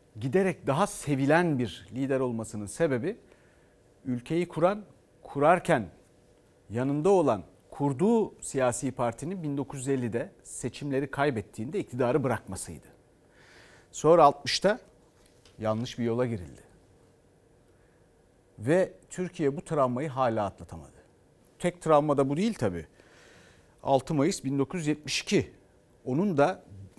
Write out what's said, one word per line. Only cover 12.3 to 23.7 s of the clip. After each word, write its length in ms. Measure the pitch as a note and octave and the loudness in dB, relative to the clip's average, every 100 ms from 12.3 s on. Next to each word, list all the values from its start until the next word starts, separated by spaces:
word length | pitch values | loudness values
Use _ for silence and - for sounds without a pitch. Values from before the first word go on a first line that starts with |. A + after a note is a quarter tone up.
| A2 - F2+ - D#2+ - - _ _ _ _ - - - - _ | -2 -4 -12 -12 -14 -18 -20 _ _ _ _ -20 -20 -20 -20 _
Sonra 320 | - D3+ E3+ | 0 4 8
altmışta 560 | D3 - - - F#3+ B3 - _ _ _ _ _ - - | 8 6 -2 0 0 0 -6 _ _ _ _ _ -20 -6
yanlış 400 | G#2+ A2 B2+ - | -2 -2 -4 -4
bir 40 | |
yola 220 | A#2 A#2 B2 | -2 0 -2
girildi. 360 | A2 D#2+ - - _ _ _ _ _ _ _ _ _ _ _ _ _ _ _ _ _ _ - | -4 -8 -18 -20 _ _ _ _ _ _ _ _ _ _ _ _ _ _ _ _ _ _ -8
Ve 340 | A2 F3+ F#3 - - | 0 2 0 -4 -14
Türkiye 480 | - F3+ - C#3+ C#3+ | -8 -8 -2 -2 -2
bu 80 | - | -2
travmayı 440 | D#3 B2+ B2 D3+ | 2 2 0 -4
hala 360 | B2+ B2+ A2 G2 | -2 0 0 -2
atlatamadı. 520 | - F2 E2 - - - _ _ _ _ - | -6 -14 -16 -18 -20 -20 _ _ _ _ -6
Tek 220 | F3 F3 | -4 -2
travma 360 | D#3+ D3+ D3+ C#3 | 4 4 4 2
da 120 | C3+ | 2
bu 80 | C#3+ | 0
değil 160 | A3+ | -2
tabii. 320 | - G#2+ F2 D2+ _ - - - - - - _ | 0 -2 -2 -8 _ -20 -20 -20 -20 -20 -20 _